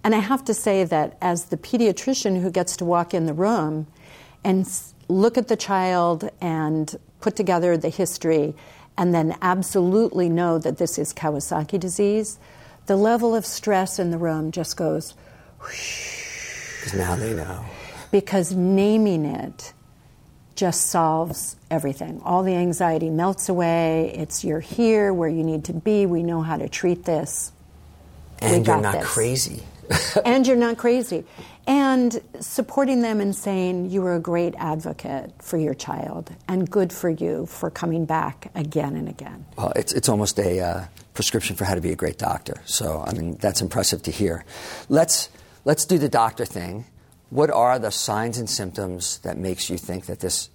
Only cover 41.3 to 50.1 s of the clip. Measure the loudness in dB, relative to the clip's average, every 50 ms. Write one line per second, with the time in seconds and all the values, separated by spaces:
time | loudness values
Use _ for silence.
41.3 | 0 0 -2 -2 -4 -2 0 0 0 0 0 -2 -2 0 -2 -4 -2 -2 -4 -2
42.3 | -2 -4 -6 -10 -12 -12 -8 -4 -4 -2 -2 -2 -4 -4 -4 -4 -4 -4 -4 -6
43.3 | -4 -2 -2 0 0 0 -4 -2 -2 0 0 0 -2 -2 -4 -6 -2 0 0 0
44.3 | 0 -4 -8 -14 -18 -16 -14 -14 -14 -14 -4 2 4 4 6 4 2 -2 -2 -6
45.3 | -12 -20 -20 -20 -20 -4 _ 0 2 2 2 2 2 2 4 2 4 4 2 2
46.3 | 0 -4 -6 -6 -6 -8 -8 -8 -8 -10 -12 -14 _ -20 -20 _ _ _ _ _
47.3 | 2 2 2 4 4 4 4 4 4 2 0 -4 -4 -4 -2 -2 -2 -2 -2 -2
48.3 | -4 -4 -4 -4 -4 -4 -4 -6 -6 -6 -6 -6 -6 -6 -6 -6 -8 -6 -8 -8
49.3 | -6 -4 -4 -4 -4 -4 -4 -6 -6 -6 -6 -8 -8 -8 -8 -10